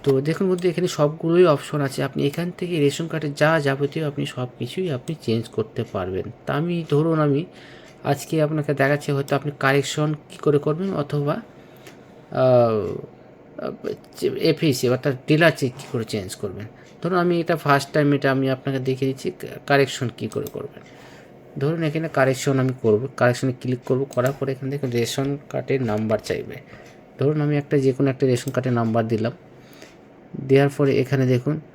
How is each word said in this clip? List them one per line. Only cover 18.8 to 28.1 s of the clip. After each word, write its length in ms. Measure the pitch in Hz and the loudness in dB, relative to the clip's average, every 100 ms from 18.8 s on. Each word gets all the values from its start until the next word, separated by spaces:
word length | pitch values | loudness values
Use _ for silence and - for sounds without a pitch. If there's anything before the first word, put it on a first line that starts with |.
| 131 131 135 | -2 -2 -2
দিচ্ছি 340 | 135 - - - - - | -2 -6 -8 -14 -14 2
কারেকশন 420 | 143 135 - 120 - | 4 4 0 -6 -6
কী 100 | 113 | -6
করে 180 | - - | -6 -6
করবেন। 300 | - - - - - - - - - - - | -8 -12 -14 -20 -20 -20 -20 -20 -20 -16 -4
ধরুন 240 | 139 165 | -2 0
এখানে 260 | 160 156 160 | -2 -2 -4
কারেকশন 460 | 147 131 131 - 135 | 2 2 2 0 2
আমি 100 | 131 127 | 0 0
করব, 260 | 113 107 135 - | 2 2 0 2
কারেকশনে 360 | 123 123 131 127 | 2 2 -2 -2
ক্লিক 180 | 123 123 - | -4 -6 -2
করব, 180 | 127 | -2
করার 300 | 135 - 127 - | 0 0 0 0
পরে 120 | 135 | -4
এখান 180 | 135 135 | -4 -6
থেকে 160 | 143 135 | -4 -2
রেশন 500 | 120 117 - 135 143 - | -2 -2 -2 -2 -4 -6
কার্ডের 320 | - - 135 | -8 -2 -2
নাম্বার 380 | 120 107 110 107 | 0 0 0 0
চাইবে। 320 | - 82 - - - - - - - - | 0 -6 -6 -14 -16 -20 -20 -20 -20 -2
ধরুন 220 | 135 151 | 0 2
আমি 160 | 147 147 | 0 0
একটা, 200 | 143 147 | 0 2
যে 140 | 135 | 2
কোনো 180 | 127 | 2
একটা 180 | 139 | 0